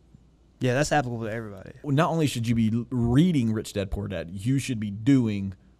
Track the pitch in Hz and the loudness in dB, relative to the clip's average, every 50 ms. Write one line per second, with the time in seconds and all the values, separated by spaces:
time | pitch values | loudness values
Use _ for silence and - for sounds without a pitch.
0 | _ _ - - _ _ _ _ _ _ _ _ 131 127 120 135 151 - 160 147 | _ _ -20 -20 _ _ _ _ _ _ _ _ -2 0 2 0 2 2 2 0
1 | 131 123 120 113 113 107 110 117 113 104 101 92 - - - - - 147 139 143 | 0 -2 -4 -6 -6 -6 -6 -8 -8 -10 -12 -14 -16 -18 -18 -10 -4 0 2 2
2 | 175 151 160 165 156 135 - 123 113 117 120 117 113 107 110 120 117 - 131 120 | 2 2 2 2 0 0 0 -2 -2 0 2 2 2 2 2 0 -2 -4 -2 0
3 | 117 117 120 135 170 185 165 135 117 110 107 110 - - - 101 95 95 - 101 | 2 4 6 6 6 6 4 2 2 0 0 -2 -6 -4 -4 -4 -4 -4 -4 -6
4 | 101 101 95 82 80 82 92 98 95 127 135 135 127 131 127 110 107 104 101 107 | -6 -6 -6 -6 -8 -8 -10 -6 -2 0 0 0 0 -2 -4 -4 -4 -6 -6 0
5 | 110 139 139 131 120 110 104 101 98 98 95 - - - _ | 4 4 4 6 4 2 -2 -2 -4 -6 -8 -10 -16 -20 _